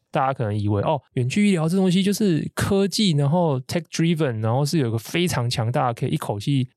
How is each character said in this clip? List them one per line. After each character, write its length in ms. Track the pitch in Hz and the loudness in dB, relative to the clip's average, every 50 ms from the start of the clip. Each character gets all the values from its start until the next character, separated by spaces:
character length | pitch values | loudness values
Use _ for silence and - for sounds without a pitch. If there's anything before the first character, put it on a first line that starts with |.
| _ _ | _ _
大 160 | - 143 135 | -4 -2 -2
家 60 | 135 | -2
可 100 | 135 - | -2 -2
能 160 | 117 104 104 107 | -2 -2 -2 -2
以 100 | 101 104 | 0 0
为， 120 | 104 101 | 0 0
哦， 180 | - 156 156 135 _ _ | 0 0 -2 -4 _ _
远 160 | - 135 123 127 | -4 -2 -2 0
距 200 | - 208 208 208 | 0 2 2 2
医 40 | |
疗 160 | 190 165 151 165 | 2 2 0 0
这 80 | 180 | 0
东 160 | 196 190 185 | 2 2 2
西 100 | 170 196 | 2 2
就 120 | 185 202 196 | 2 2 0
是 360 | - 220 196 160 143 - - - | 2 2 2 2 0 -2 -4 -4
科 340 | - - - 202 196 196 190 | -4 -2 0 2 2 2 0
技， 220 | - - 214 185 | 0 0 2 2
然 180 | 156 143 139 139 | 2 2 2 2
后 320 | 160 180 170 160 135 127 | 2 2 2 0 0 -2
tech 240 | 127 - - 175 160 - | -4 -4 -6 -6 -6 -6
driven， 480 | - - 160 170 175 151 160 131 113 110 | -2 0 0 0 2 0 0 -2 -2 -2
然 100 | 113 110 | 0 0
后 140 | 117 135 147 | 0 0 0
是 140 | 143 180 160 | 0 0 0
有 120 | 127 113 | 0 0
个 60 | 110 | -2
非 320 | 113 - - - 170 180 165 | -4 -4 -4 -2 -2 0 0
常 200 | - 143 120 120 | 0 -2 -2 -2
强 200 | - - 110 117 | -2 -2 -2 0
大 180 | 123 151 135 123 | 0 0 0 0
的， 60 | 117 | -2
可 120 | - 135 | -2 -4
以 20 | 123 | -2
一 80 | 123 | -2
口 240 | - - - 107 101 | -4 -4 -4 -6 -4
气 260 | - 147 143 131 123 - _ | -2 0 0 0 0 -2 _